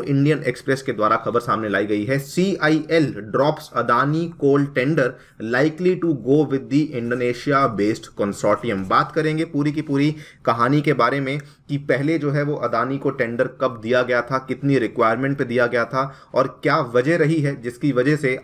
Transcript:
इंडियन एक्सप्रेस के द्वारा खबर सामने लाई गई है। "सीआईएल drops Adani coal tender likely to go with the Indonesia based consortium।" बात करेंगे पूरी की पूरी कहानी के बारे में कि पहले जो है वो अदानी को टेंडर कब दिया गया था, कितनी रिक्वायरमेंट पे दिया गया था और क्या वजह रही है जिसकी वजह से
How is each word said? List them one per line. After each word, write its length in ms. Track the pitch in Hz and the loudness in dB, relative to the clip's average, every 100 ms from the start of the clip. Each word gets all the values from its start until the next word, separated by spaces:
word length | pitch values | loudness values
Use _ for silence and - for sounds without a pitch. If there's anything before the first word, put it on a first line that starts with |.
इंडियन 400 | - 139 139 147 | 2 2 2 2
एक्सप्रेस 400 | 123 120 - 131 | -2 -4 -2 -2
के 100 | - | -2
द्वारा 240 | 107 107 - | -2 0 0
खबर 240 | 113 113 | 0 -2
सामने 280 | 120 107 107 | 0 -2 0
लाई 180 | 101 104 | 0 0
गई 180 | 104 | -2
है। 140 | 104 139 | 0 -2
"सीआईएल 1120 | 143 - 190 180 151 156 - 165 131 107 107 120 | -2 0 0 0 2 0 2 0 0 -2 -4 0
drops 340 | 143 147 - 123 | 0 0 -6 -4
Adani 460 | 120 120 139 156 170 170 | 0 2 2 0 -4 0
coal 260 | 139 143 143 139 | 2 2 2 0
tender 280 | 127 160 123 - - - 110 | 0 2 0 -2 -14 -12 -2
likely 400 | 123 156 156 180 185 | 0 0 2 0 0
to 80 | 170 139 113 | 0 -2 2
go 120 | 147 139 | 2 2
with 200 | 131 113 | -2 0
the 100 | 139 147 135 | 0 0 -2
Indonesia 640 | 117 123 123 120 - 139 131 98 | -4 -2 -2 -2 0 2 2 2
based 300 | 101 113 - - | 0 -2 -6 -4
consortium।" 640 | 101 98 107 107 117 98 95 | -4 0 0 0 0 -4 0
बात 240 | 117 147 | 0 0
करेंगे 320 | 160 156 156 | -2 -2 -2
पूरी 280 | 160 143 143 | -2 -2 -2
की 100 | 151 | -2
पूरी 320 | 147 139 147 156 - - | -2 0 0 -2 -10 -6
कहानी 360 | - 117 120 147 | -2 2 2 2
के 120 | 147 | 2
बारे 280 | 127 120 139 | 2 2 0
में 200 | 131 147 - - - | -2 -6 -10 -18 -6
कि 80 | 143 | -4
पहले 400 | 147 127 143 165 | 0 0 0 0
जो 120 | 143 | 0
है 120 | 143 | -2
वो 120 | 147 | -2
अदानी 440 | 151 120 117 123 139 | -2 -2 -2 -2 -2
को 120 | 139 | -2
टेंडर 380 | 135 117 120 127 - | -2 -2 -2 -4 -2
कब 200 | 131 117 | -4 -4
दिया 200 | 107 127 | 0 0
गया 180 | 123 123 | 2 0
था, 160 | 120 131 | 0 -4
कितनी 400 | 127 127 139 139 | -4 -4 0 2
रिक्वायरमेंट 600 | 107 120 110 117 135 139 | 0 0 0 2 -2 -2
पे 60 | |
दिया 220 | 120 123 120 | 0 2 2
गया 180 | 120 | 0
था 300 | 113 131 139 - - | 0 -2 -4 -8 -4
और 260 | 123 135 - | 0 0 -2
क्या 160 | 147 151 127 | 0 0 2
वजह 220 | 120 131 170 | 2 2 2
रही 240 | 151 160 | 2 2
है 200 | 143 135 | 0 -2
जिसकी 300 | 117 - 147 | -8 -2 0
वजह 240 | 123 127 147 | 2 2 2
से 200 | 143 131 | 0 0